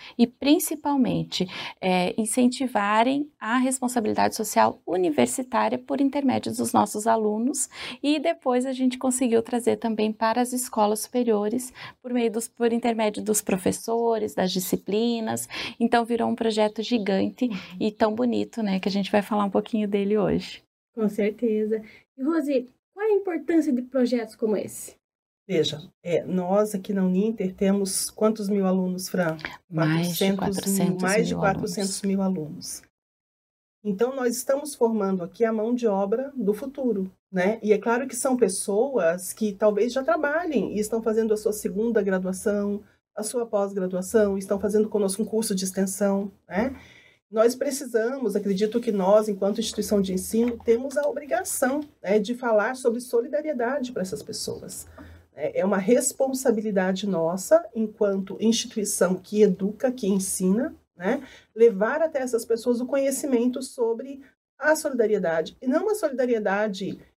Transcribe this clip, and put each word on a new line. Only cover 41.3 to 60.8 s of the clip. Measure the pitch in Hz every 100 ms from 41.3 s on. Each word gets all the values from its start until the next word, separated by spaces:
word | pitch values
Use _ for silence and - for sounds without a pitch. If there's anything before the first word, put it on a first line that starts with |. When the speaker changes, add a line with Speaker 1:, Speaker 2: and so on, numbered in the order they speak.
Speaker 3:
a | 214
sua | 202
segunda | 202 202 185 233 220
graduação, | 196 185 185 185 208 208 202 202 - _ _ -
a |
sua | 214 247 226
pós-graduação, | 202 202 196 180 180 185 226 202 196
estão | 190 202
fazendo | 208 214 214
conosco | 214 196 190
um | 220
curso | 220 220 190
de |
extensão, | 190 190 190 - 202 196 202 - -
né? | 180 262 - - - - _ _
Nós | 214 233 254
precisamos, | 277 269 254 226 233 277 226 196
acredito | 202 190 214 233
que | 233
nós, | 208 185 214 214
enquanto | 196 196 202
instituição | 214 - 196 208
de | 190
ensino, | 185 - 226 240 233 -
temos | 233 277 277
a | 294
obrigação, | - 294 339 381 - 254 294 294 _
né, | 180 214
de | 202 240
falar | 247 214 214 262
sobre | 254 233
solidariedade | - 233 277 302 311 254 233 285 247
para | 202
essas | 185 -
pessoas. | - - - - - - - - - - _
É, | - 151 -
é | 190
uma | 202
responsabilidade | 185 254 - - 269 262 262 214 214 196 185 190 202
nossa, | 170 165 190 - 320 339
enquanto | 226 214 - 202 196 190 -
instituição | 220 226 - 220 208 - 180 185
que | - 208
educa, | 202 180 196 - 254
que | 254 190
ensina, | 196 190 - 185 208 311 -